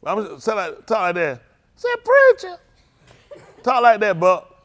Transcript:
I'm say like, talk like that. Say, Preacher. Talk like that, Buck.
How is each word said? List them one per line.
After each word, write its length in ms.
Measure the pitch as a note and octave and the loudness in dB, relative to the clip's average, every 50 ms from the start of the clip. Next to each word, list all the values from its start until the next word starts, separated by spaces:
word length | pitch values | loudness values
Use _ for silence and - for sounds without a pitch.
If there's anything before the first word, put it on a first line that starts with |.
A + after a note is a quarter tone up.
| - | -6
I'm 360 | C#3+ F3+ G#3+ G#3+ F3 D#3 C#3 | -6 -6 -6 -6 -10 -12 -10
say 140 | - - A3 | -8 -6 -6
like, 320 | G#3 F#3 E3 D3+ - - | -4 -6 -8 -10 -14 -8
talk 140 | - A3 A3 | -6 -4 -4
like 160 | G#3 F#3+ F3 | -2 -4 -2
that. 260 | F3 E3+ D3+ C3+ A#2+ _ _ _ _ _ _ _ | -2 -4 -4 -6 -8 _ _ _ _ _ _ _
Say, 140 | _ - A#4+ A#4+ A#4+ A#4+ | _ -8 -6 -6 -6 _
Preacher. 540 | A4 B4 C#5 C5+ C5 A#4 - - F#4 F4+ E4+ _ _ _ _ _ _ _ _ _ _ _ _ _ _ - - - _ _ _ _ | 2 2 4 6 4 4 2 -2 -16 -18 -18 _ _ _ _ _ _ _ _ _ _ _ _ _ _ -20 -20 -20 _ _ _ _
Talk 200 | A#3+ B3+ B3 A#3+ | 0 0 4 4
like 160 | A#3+ A3+ G#3+ | 4 4 4
that, 200 | G#3 G#3 F#3 E3 | 0 -2 -2 0
Buck. 280 | E3 F#3 F#3 E3 - _ _ _ _ | 2 0 0 0 -4 _ _ _ _